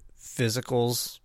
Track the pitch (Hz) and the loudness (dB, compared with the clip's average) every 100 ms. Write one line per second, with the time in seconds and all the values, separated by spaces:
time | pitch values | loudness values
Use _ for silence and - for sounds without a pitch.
0 | - - - - 117 120 - 123 120 120 | -20 -20 -10 0 0 0 0 2 2 0
1 | - - | -4 -8